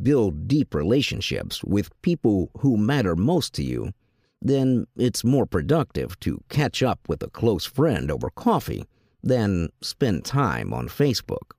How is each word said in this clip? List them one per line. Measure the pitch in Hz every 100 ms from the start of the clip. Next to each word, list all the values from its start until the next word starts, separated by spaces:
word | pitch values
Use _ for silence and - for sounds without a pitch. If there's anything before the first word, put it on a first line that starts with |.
build | 107 143 104 76 87
deep | 147 113
relationships | 76 80 135 - - - - - -
with | - 101 - -
people | - 170 117 98 82 -
who | 139 110
matter | 104 147 98
most | 85 117 175 - -
to |
you, | 65 62 53 - _ _ _ _
then | - 139 131 123 - -
it's | 120 -
more | 117 139
productive | 104 87 71 165 135 - 62 -
to | - 58 -
catch | 147 139 -
up | 127 - -
with | -
a | -
close | - 113 98 -
friend | - 160 92 69
over | 67 62
coffee | - 240 190 - 50 - _ _ _
than | - 127 101 92 80 -
spend | - - 131 80
time | - 139 123 60 50
on | 58 58
Facebook. | - 143 120 - - -